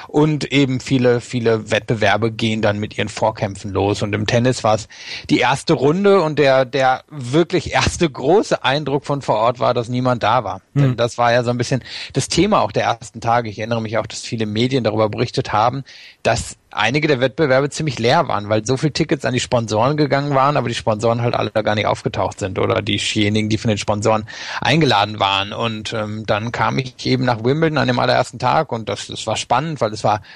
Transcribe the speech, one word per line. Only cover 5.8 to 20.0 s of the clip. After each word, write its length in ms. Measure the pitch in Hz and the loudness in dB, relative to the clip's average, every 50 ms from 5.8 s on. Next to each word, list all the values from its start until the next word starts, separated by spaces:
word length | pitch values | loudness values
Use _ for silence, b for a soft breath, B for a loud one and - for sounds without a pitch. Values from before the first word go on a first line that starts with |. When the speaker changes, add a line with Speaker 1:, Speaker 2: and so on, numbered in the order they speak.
| 127 147 160 190 202 202 196 190 | 4 2 2 4 4 4 6 4
Speaker 1:
und 180 | 156 156 147 147 | 4 2 2 4
der, 280 | 143 135 131 131 131 | 4 6 6 4 4
der 380 | 120 147 139 131 131 131 - - - | 2 0 2 2 2 2 0 -4 -10
wirklich 640 | 151 147 123 120 135 165 175 - 190 160 - - | -12 -12 -4 0 2 2 2 2 0 -2 -2 0
erste 380 | - 160 - - - - 180 151 | 0 0 0 0 0 0 -2 -2
große 520 | 120 - 123 147 180 220 - - 170 - | -2 -2 2 4 4 4 2 2 -2 -2
Eindruck 440 | - 127 135 151 151 139 139 143 - | 0 0 0 0 -2 -2 -4 -2 -2
von 160 | - 143 139 | -2 -4 -2
vor 140 | - - 123 | -2 0 0
Ort 240 | 107 113 123 123 120 | 2 2 0 0 0
war, 120 | 123 123 | 0 0
dass 160 | 120 123 113 120 | 0 0 -2 -2
niemand 340 | 123 123 127 127 123 107 | -2 0 0 0 0 2
da 220 | 107 104 117 127 107 | 2 2 2 2 0
war. 160 | 95 92 98 - _ - | -2 -6 -10 -10 _ 0
Speaker 2:
Hm. 80 | 143 | 2
Speaker 1:
Denn 140 | 139 131 127 - | 2 2 2 0
das 180 | 117 117 - | -2 -2 0
war 160 | - 120 120 | 2 2 4
ja 100 | 117 127 | 4 2
so 60 | 117 120 | 2 0
ein 80 | 123 | 0
bisschen 260 | 123 120 - 139 123 - B B B B B | -2 -2 -2 -2 -4 -4 B B B B B
das 160 | B - - - | B -4 -2 0
Thema 320 | - 165 180 214 208 135 | 2 2 2 4 4 2
auch 120 | 107 104 | 2 0
der 120 | - 123 104 | 0 0 0
ersten 380 | 110 117 - - - - 113 | 0 -2 -2 -6 -14 -12 -6
Tage. 260 | - 117 117 120 117 110 | -2 0 0 0 0 -2
Ich 100 | 101 110 | -6 -6
erinnere 220 | 107 117 117 113 | -4 -4 -2 -2
mich 160 | 110 107 113 | -2 -2 -2
auch, 100 | 110 107 | -4 -4
dass 140 | - - - | -4 -8 -12
viele 240 | - - 123 113 110 | -10 -6 -4 -4 -2
Medien 400 | 104 104 110 123 127 135 131 113 | -2 0 0 0 2 2 0 0
darüber 240 | 110 107 110 110 110 | 0 2 2 0 0
berichtet 460 | 110 113 123 - - 139 - - - | 0 -2 -4 -2 -2 -4 -2 0 2
haben, 300 | 104 113 123 131 139 131 B B B B B B B | 2 2 2 0 -2 -8 B B B B B B B
dass 360 | - 117 113 - - - - - _ _ | 0 0 0 0 -2 -8 -12 -18 _ _
einige 360 | - - 104 113 131 151 151 151 | -2 0 0 2 2 2 2 2
der 120 | 143 120 | 2 2
Wettbewerbe 500 | 127 127 - - 160 131 127 135 143 143 | 0 0 0 2 2 4 4 2 2 0
ziemlich 280 | - - 160 151 117 113 | -2 -4 -4 -4 -2 0
leer 300 | 113 120 147 170 147 - | 2 2 4 2 2 0
waren, 220 | 101 104 104 101 | -2 -4 -2 0
weil 160 | 110 110 110 | 0 0 0
so 100 | 123 131 | 0 -2
viele 160 | - - 147 | 0 0 0
Tickets 320 | - - 160 - 165 135 - | 0 -2 -2 0 -2 -2 -2
an 80 | - | -2
die 80 | 127 123 | -2 -2
Sponsoren 560 | - - 131 120 113 104 110 107 120 139 151 | -2 0 0 -2 0 0 2 2 2 2 2
gegangen 380 | 147 | 2